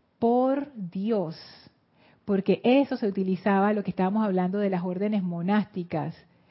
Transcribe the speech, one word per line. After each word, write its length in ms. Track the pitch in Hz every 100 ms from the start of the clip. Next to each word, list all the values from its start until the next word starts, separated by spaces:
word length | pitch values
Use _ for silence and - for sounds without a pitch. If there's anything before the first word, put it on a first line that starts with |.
| _ -
por 540 | 233 240 262 277 285 247
Dios, 600 | 175 185 208 220 160 160 - - - _ _ _ _ _ -
porque 360 | 196 190 185
eso 320 | 233 269 269 254
se 120 | 208
utilizaba, 640 | 190 185 185 208 196 202
lo 100 | 214
que 60 | 196
estábamos 340 | - 185 214
hablando 360 | 214 185 180 202
de 100 | 202
las 140 | 180
órdenes 400 | 185 180 208 214
monásticas, 920 | 180 170 175 214 185 190 175 160 143 - _ _ _